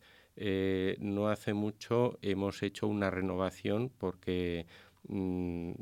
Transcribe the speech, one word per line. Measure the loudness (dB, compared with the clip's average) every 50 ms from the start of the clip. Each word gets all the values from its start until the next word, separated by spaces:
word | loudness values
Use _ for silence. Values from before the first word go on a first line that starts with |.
| -20 -20 -20 -20 -20 _ -12 -6
Eh, | -2 0 2 2 2 2 2 2 2 0 0 -2
no | -2 -2 0 0 2 2
hace | 0 0 0 -2 0
mucho | 0 0 -2 -4 -6 -4 2 4 4 4 4 2 -2
hemos | -2 0 0 2 2 0 0 0
hecho | -2 -4 -2 0 -2 0
una | 2 2 2 2
renovación | 2 2 0 0 2 2 0 0 0 -2 -2 0 0 0 0 -2 -4 -4
porque, | -4 -4 -4 -4 -2 -2 0 0 2 0 -2 -2 -6 -8 -14 -20 -20 -20 -20 _ -12 -6
mm, | -4 -2 0 0 0 0 0 -2 -2 -2 -4 -6 -6 -8